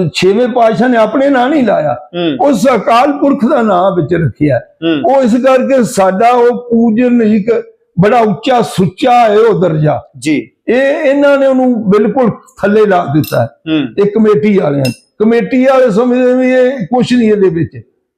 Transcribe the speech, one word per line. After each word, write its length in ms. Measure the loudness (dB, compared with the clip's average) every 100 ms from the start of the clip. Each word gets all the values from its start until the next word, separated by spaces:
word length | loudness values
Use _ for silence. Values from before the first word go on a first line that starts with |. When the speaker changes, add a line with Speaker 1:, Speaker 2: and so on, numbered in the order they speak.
| -2
Speaker 1:
ਛੇਵੇਂ 340 | 0 0 2 0
ਪਾਤਸ਼ਾਹ 420 | 2 0 2 0
ਨੇ 80 | 2
ਆਪਣੇ 320 | 0 0 0
ਨਾਂ 200 | 0 0
ਨਹੀਂ 140 | 0
ਲਾਇਆ, 300 | 0 0 -2
Speaker 2:
ਹੂੰ। 560 | -6 -8 -6 -4 0 0
Speaker 1:
ਉਸ 180 | 0 0 0
ਅਕਾਲ 360 | 2 2 2
ਪੁਰਖ 340 | 0 0 0 0
ਦਾ 120 | 0
ਨਾਂ 300 | 0 0 0
ਵਿੱਚ 220 | -2 -2
ਰੱਖਿਆ। 440 | -2 -4 -4 -4 -4
Speaker 2:
ਹੂੰ। 580 | -6 -6 -4 -2 0 0
Speaker 1:
ਉਹ 80 |
ਇਸ 100 | 2
ਕਰਕੇ 500 | 0 2 0 0 0
ਸਾਡਾ 480 | 0 0 0 2 2
ਉਹ 380 | 2 0 0 -2
ਪੂਜਨਿਕ 920 | 0 0 0 0 2 2 0 0 -4 -6 _ _ -2
ਬੜਾ 200 | 0 2
ਉੱਚਾ 420 | 0 -2 -2 -2
ਸੁੱਚਾ 680 | -2 -2 -4 -2 0 2 2
ਹੈ 100 | 2
ਉਹ 220 | 2 2
ਦਰਜਾ। 400 | -2 0 -2 -4 -8 -10
Speaker 2:
ਜੀ। 300 | -4 -4 -6 _ -4
Speaker 1:
ਇਹ 140 | 0
ਇਹਨਾਂ 560 | 0 0 -2 0 2 2
ਨੇ 100 | 2
ਉਹਨੂੰ 420 | 0 0 -2 0
ਬਿਲਕੁਲ 400 | 0 0 0 -2
ਥੱਲੇ 560 | -4 -12 -6 -2 2 2
ਲਾ 200 | 0 0 -2
ਦਿੱਤਾ 260 | -2 -2
ਹੈ। 40 | -4
Speaker 2:
ਹੂੰ। 420 | _ -6 -4 -4 -2
Speaker 1:
ਇਹ 140 | -2
ਕਮੇਟੀ 460 | 0 2 2 2 0
ਵਾਲਿਆਂ 280 | 0 -2 -4
ਨੇ। 40 | -6 _ -4
ਕਮੇਟੀ 460 | 0 0 0 0 2
ਵਾਲੇ 260 | 2 2
ਸਮਝਦੇ 420 | 0 0 0 0
ਵੀ 180 | 0 0
ਇਹ 180 | 2 0
ਕੁਛ 440 | -2 -4 -2 0
ਨਹੀਂ 180 | 0 2
ਇਹਦੇ 180 | 2 0
ਵਿੱਚ। 380 | 0 -6 -10 -20 _ _